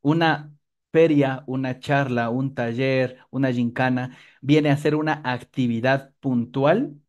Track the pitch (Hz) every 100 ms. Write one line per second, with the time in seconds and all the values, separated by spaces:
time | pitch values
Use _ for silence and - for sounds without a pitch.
0 | 143 165 165 147 - - _ _ _ 160
1 | 165 147 135 131 - 131 131 127 - 139
2 | 131 120 117 123 135 131 117 117 135 131
3 | 127 127 _ 131 135 123 120 120 127 127
4 | 127 - - _ 131 151 147 143 151 151
5 | 156 156 127 123 - - 123 117 127 135
6 | - _ 139 123 117 135 139 196 302 -